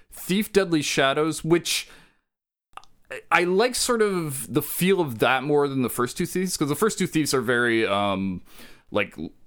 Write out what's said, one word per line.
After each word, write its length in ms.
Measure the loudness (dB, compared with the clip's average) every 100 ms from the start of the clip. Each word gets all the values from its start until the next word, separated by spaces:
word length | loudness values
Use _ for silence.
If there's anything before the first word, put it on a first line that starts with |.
| -20
Thief 400 | -12 -2 -2 0
Deadly 300 | 0 2 0
Shadows, 640 | 0 2 2 2 0 -2
which 420 | 0 0 2 -4 -6 -16 -20 _ _ _ _ _ _ -20 -20 -20 -16
I, 100 | -16 0
I 140 | 2
like 300 | 4 2 2
sort 260 | 0 -2 0
of 500 | 0 0 -4 -6 -4
the 120 | -4
feel 400 | -2 0 2 2
of 160 | 0 0
that 240 | 2 2
more 260 | 2 2 2
than 140 | 0
the 80 | -2
first 260 | -2 -4 -2
two 80 |
Thieves, 320 | -4 -4 -4 -2
'cause 140 | -2
the 40 |
first 240 | 0 0 0
two 80 | 0
Thieves 280 | 0 0
are 80 | 0
very, 440 | 2 2 2 2 2
um, 540 | 0 0 0 -2 -6 -10 -20 -20 -20 _
like, 220 | -4 -4 -6 -14 -14